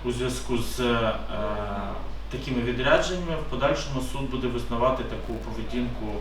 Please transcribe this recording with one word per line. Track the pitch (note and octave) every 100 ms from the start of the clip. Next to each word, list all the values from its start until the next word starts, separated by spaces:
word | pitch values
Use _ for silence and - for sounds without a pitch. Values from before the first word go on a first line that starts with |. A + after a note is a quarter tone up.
у | B2
зв'язку | A#2+ B2+ A#2+ - A#2+
з, | A#2+ -
е, | B2 A#2+ A2 G#2+ - G#2+ G#2 G#2 G#2 G2+ G2+ G2 - - -
такими | A#2+ - B2
відрядженнями, | A#2+ A#2+ C3+ D#3 G3 F3+ E3+ D3+
в | -
подальшому | C3 C#3 D3+ - C3 C3
суд | C#3 C3
буде | B2 A#2+
визнавати | A#2+ - A#2 A2+ A2
таку | A2+ A2+ -
поведінку | A#2 A2 A2+ A2+ B2 B2 A#2+ A2 -